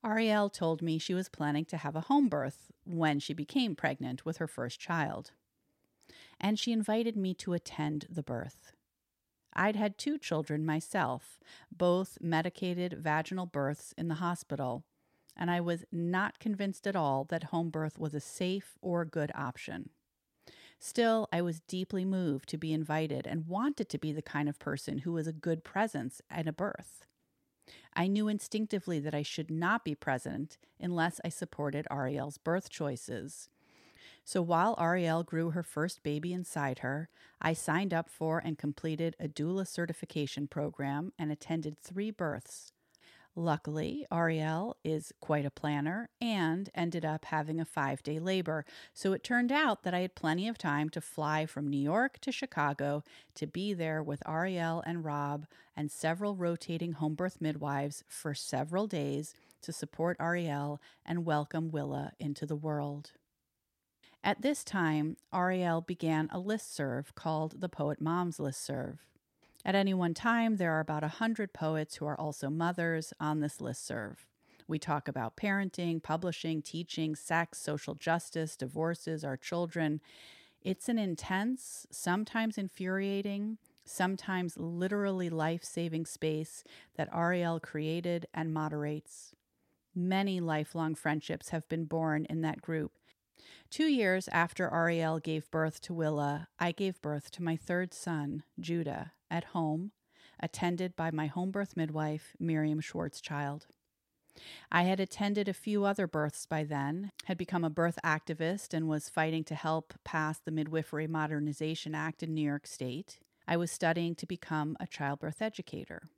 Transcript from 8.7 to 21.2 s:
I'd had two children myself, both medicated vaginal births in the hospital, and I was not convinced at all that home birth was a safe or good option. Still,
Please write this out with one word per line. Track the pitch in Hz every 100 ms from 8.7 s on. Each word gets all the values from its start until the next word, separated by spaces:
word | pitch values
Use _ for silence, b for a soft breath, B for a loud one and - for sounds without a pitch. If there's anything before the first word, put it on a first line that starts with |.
| _ _ _ _ _ _ _ _
I'd | - 190 214
had | 208 196
two | - 294
children | - 156 147 151
myself, | 156 156 - 202 131 127 - - B B B
both | - 180 180 190 -
medicated | 170 160 170 - 185 180 180 175
vaginal | 160 151 156 190 180
births | 143 139 147 - -
in | 170
the |
hospital, | 156 175 175 - 139 127 123 - _ b b b -
and | 175
I | 175
was | 170 170 -
not | 175 170 185 208 -
convinced | 226 196 202 190 202
at | 196
all | 151 135
that | 147 165
home | 151 170 170
birth | 156 156 -
was | 160
a | 147
safe | - - 180 196 - -
or | 185 170
good | 165 165 147
option. | - 135 - - - - _ _ _ _ _ B B B B
Still, | - - 233 220